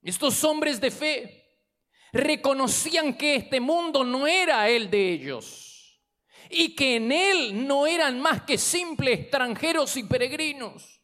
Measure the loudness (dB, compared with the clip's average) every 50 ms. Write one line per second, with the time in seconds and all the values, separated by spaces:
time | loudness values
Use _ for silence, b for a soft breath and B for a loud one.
0 | _ -6 -6 -2 0 0 0 2 2 2 2 2 0 -2 -2 0 -2 -4 -2 -2
1 | -2 -2 -2 -4 -6 -12 -18 -20 _ _ _ _ _ _ _ _ _ b b b
2 | b b b 0 2 2 0 2 2 0 2 2 0 0 0 -2 -2 0 0 0
3 | 0 0 -2 0 0 0 0 0 0 -2 -2 -2 0 0 0 0 0 0 0 0
4 | 0 0 0 0 0 2 2 2 2 2 2 2 4 2 2 0 0 0 0 0
5 | 2 0 -2 -4 -6 -8 -10 -10 -10 -14 -20 -20 -20 -20 -20 -20 -20 _ _ _
6 | _ _ _ _ _ B B B B B 0 0 0 0 2 0 2 2 2 2
7 | 2 2 2 4 4 4 4 2 2 0 -2 -4 -2 0 2 2 2 2 2 2
8 | 2 2 0 2 2 2 0 0 0 -2 -2 0 0 0 0 -2 -2 -4 -6 -2
9 | 0 0 0 0 -2 -4 0 0 0 0 -2 -2 0 0 2 2 0 0 -2 -6
10 | -4 -2 0 0 0 -2 -2 -4 -4 -4 -4 -6 -10 -12 -12 -16 -20 -20 _ _